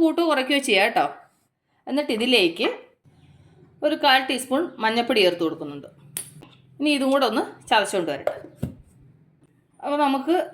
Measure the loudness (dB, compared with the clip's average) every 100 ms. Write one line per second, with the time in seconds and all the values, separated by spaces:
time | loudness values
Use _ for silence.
0 | 2 2 2 2 2 0 2 2 4 2
1 | -2 -4 -20 _ _ _ _ _ -6 -4
2 | -2 -2 2 4 2 0 -4 -4 -12 _
3 | _ _ _ _ _ _ -20 _ -4 0
4 | 2 2 2 -6 -2 -2 -2 -4 -2 0
5 | 0 4 2 2 -2 -4 -10 -12 -16 -20
6 | -20 -16 -16 -20 -20 -20 _ -4 -2 0
7 | 2 2 2 0 -4 -8 0 0 2 -2
8 | -4 -4 -6 -8 -12 -12 -12 -12 -20 _
9 | -20 _ _ _ _ _ _ _ -6 0
10 | 0 0 0 -2 -2